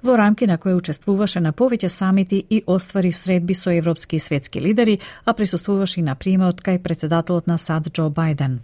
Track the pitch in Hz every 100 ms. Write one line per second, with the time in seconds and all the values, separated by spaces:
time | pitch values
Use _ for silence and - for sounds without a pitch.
0 | 240 240 208 214 226 170 196 180 180 -
1 | - 196 208 175 160 147 254 233 185 -
2 | 190 190 185 196 - 214 - 185 180 196
3 | 185 165 190 180 175 180 185 170 165 160
4 | - 160 - 143 - - 170 220 226 202
5 | - - - 226 208 - - 196 190 -
6 | 156 131 190 185 185 180 - 180 175 165
7 | 156 170 165 175 175 165 - 160 160 170
8 | 156 147 160 147 139 123